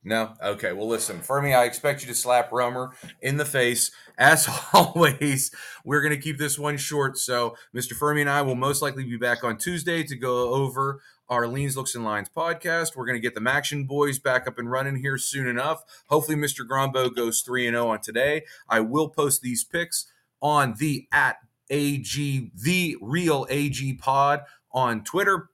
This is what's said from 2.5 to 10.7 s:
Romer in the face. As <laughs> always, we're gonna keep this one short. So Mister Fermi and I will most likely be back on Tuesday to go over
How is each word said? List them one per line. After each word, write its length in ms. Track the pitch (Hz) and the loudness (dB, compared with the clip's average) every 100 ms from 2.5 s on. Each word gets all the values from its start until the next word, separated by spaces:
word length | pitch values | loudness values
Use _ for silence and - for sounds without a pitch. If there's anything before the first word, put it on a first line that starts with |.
Romer 420 | 120 123 123 127 - - - | 0 0 -2 -8 -12 -20 -8
in 140 | 131 143 | -4 -2
the 80 | |
face. 480 | 143 139 120 120 - - - - | 0 2 2 2 -2 -4 -20 4
As 300 | 135 156 - - | 6 6 4 -2
<laughs> 120 | - | 4
always, 800 | 190 170 170 160 135 139 135 - - - - | 6 6 6 4 4 0 0 -2 -6 -16 -14
we're 180 | - 147 | 0 2
gonna 140 | 147 147 | 2 0
keep 220 | 151 139 | -4 -4
this 200 | 147 143 | -2 -2
one 200 | 147 143 | -2 -4
short. 400 | - 147 135 131 | -2 0 0 -2
So 400 | - 120 117 - - | -2 0 -2 -4 -10
Mister 200 | 120 127 | -8 -6
Fermi 280 | 120 147 147 | -2 0 2
and 80 | 143 | 2
I 120 | 143 | 2
will 140 | 139 123 | 2 0
most 260 | 131 143 | 0 0
likely 220 | 147 135 | -2 -4
be 140 | 127 117 | -8 -2
back 260 | 123 120 | 0 0
on 140 | 123 107 | -2 -4
Tuesday 460 | - 175 160 170 | -4 -4 -2 -2
to 120 | 147 131 | -4 -4
go 380 | 127 123 123 | -2 0 0
over 480 | 131 135 | 0 0